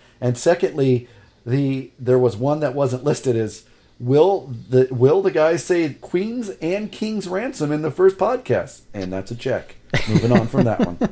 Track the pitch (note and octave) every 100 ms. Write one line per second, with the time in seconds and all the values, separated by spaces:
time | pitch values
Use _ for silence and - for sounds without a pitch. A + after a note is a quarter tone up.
0 | _ - B2 B2 E3 F3 F#3+ D#3 C3+ B2+
1 | A#2+ - - _ - C3+ C#3 C3+ C3 -
2 | B2 B2+ B2+ G#2 C3+ D3+ D3 C3+ C#3 B2+
3 | C#3+ C#3 C3+ A2+ G#2+ - - _ _ -
4 | A#2+ C#3+ F3 G3 C#3 A#2 - B2+ C3 B2+
5 | C3 F3+ F#3+ D#3 D#3 E3+ - F3+ E3 B2
6 | - F3 G#3+ B3 G#3 - D#3+ G3 G#3+ -
7 | A3 G#3+ F3+ F#3 F3+ D3+ D3 D3+ D#3 -
8 | F#3+ F#3+ G3+ B3+ - F#2+ F2 - - G#2
9 | F#2 F#2+ G2 A#2+ C3+ G#2 - - - -
10 | - G#2+ A#2 B2 - C#3 A#2+ G2+ A3+ F2
11 | A3+